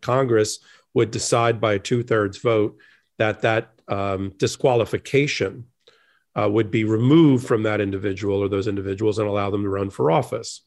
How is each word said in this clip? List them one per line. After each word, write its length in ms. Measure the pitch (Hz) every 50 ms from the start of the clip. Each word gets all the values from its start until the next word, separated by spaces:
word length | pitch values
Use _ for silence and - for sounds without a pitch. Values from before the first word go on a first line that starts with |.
Congress 580 | - - 120 135 135 123 117 107 107 104 - - _ _ - - _ _ -
would 200 | 127 117 107 110
decide 480 | 110 - - 135 120 117 117 113 107
by 140 | 113 110 104
a 40 | 98
two-thirds 600 | - - 127 120 117 - 117 110 104 98 95 -
vote 380 | - 123 113 107 104 107 - _ _ _ _ _ _ _ _ -
that 240 | 110 107 104 - -
that, 280 | 117 110 113 117 - _ _ _
um, 460 | - 110 101 98 98 98 95 98 98 - -
disqualification, 1300 | 135 117 - - - 139 123 117 104 - - 95 - - - 139 143 143 - - 98 95 95 123 120 - _ _ _ _ _ _ _ _ _ _ _ _ -
uh, 140 | - 104 104
would 200 | 104 113 110 104
be 120 | - 117 110
removed 640 | 107 110 110 120 127 151 165 165 147 131 123 123
from 160 | - 123 110 110
that 180 | 110 107 107
individual 580 | 104 98 98 98 101 101 95 92 107 101 98 98
or 100 | 101 98
those 180 | 101 98 92
individuals 520 | 107 98 98 95 98 98 98 110 107 101 110
and 80 | 107 104
allow 220 | 101 104 101 101
them 120 | 98 101 104
to 60 | 98
run 220 | 98 98 98 98
for 200 | - - 127 151
office. 520 | 165 151 123 - 117 113 113 - - - _